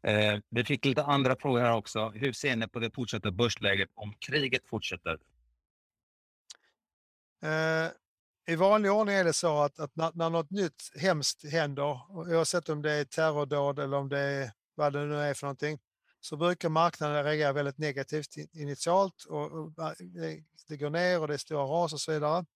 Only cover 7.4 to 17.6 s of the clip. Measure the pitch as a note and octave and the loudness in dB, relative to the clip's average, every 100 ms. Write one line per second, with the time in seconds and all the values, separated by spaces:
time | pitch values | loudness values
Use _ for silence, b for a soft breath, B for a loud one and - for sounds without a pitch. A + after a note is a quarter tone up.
7.4 | D#3 D#3 D#3+ D#3+ D#3+ - _ _ _ _ | -2 0 2 2 0 -6 _ _ _ _
8.4 | - E3 F#3+ G#3+ G3+ G#3 G#3+ G3 F3 D3+ | -4 4 6 6 6 4 4 4 4 4
9.4 | E3+ D3 C#3+ - D3+ - E3 E3+ E3 E3 | 2 4 2 0 -8 -2 -2 0 0 0
10.4 | D3 G3 F3 _ - D3 F3+ D#3 C3+ - | -2 -2 -2 _ -18 0 2 2 0 -4
11.4 | D3+ E3 D3+ C#3 C#3+ C3 - F#3+ E3+ E3 | -2 0 0 0 -2 -4 -10 -12 0 2
12.4 | D#3+ F3 D#3+ D3+ D3+ D3+ C#3+ - D#3+ D3 | 4 0 -2 -2 0 0 0 2 2 2
13.4 | C#3+ C#3+ C#3+ C#3 C#3+ C#3 C#3 C#3 C#3 C#3 | 0 0 0 -2 -2 -2 0 0 0 -2
14.4 | C3 - _ - D3 C#3+ D3 D3 D3 C3+ | -6 -10 _ -2 0 0 -4 -2 -2 -4
15.4 | C#3+ C3+ D3 D3+ _ _ _ _ - D3 | -6 -4 -4 -6 _ _ _ _ -12 -2
16.4 | E3+ F3+ E3+ D#3 E3+ - D3+ D3 C#3+ D3+ | 0 0 0 4 2 2 -2 0 0 2
17.4 | D3 C#3 | 2 0